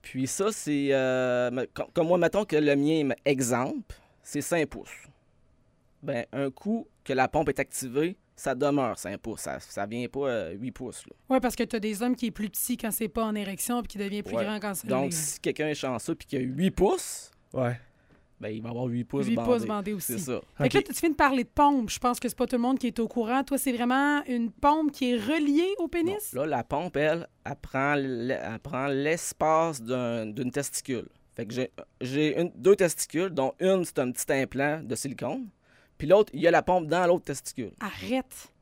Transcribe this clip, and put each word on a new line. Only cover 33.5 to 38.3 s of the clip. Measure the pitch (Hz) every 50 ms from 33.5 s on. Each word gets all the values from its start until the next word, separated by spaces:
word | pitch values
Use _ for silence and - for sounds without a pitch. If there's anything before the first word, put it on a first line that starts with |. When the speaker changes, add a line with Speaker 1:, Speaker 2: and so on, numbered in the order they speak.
| - _
Speaker 1:
une, | 165 190 190 185 175
c'est | - - -
un | 131 127
petit | 120 - - -
implant | 147 135 131 113 - 127 139 147 151 160 -
de | 110 127
silicone. | - - 139 120 - - 123 170 269 247 202 _ _ _ _ _ _ _ _ _
Puis | _ 165
l'autre, | 160 180 208 214 -
il | - 143
y | 147
a | 165
la | 170 156
pompe | - - 180 185 165
dans | 147 160 240 - 175
l'autre | - - -
testicule. | - 143 - - - - - 117 98 - _
Speaker 2:
Arrête ! | 226 196 - 95 185 196 254 262 254 _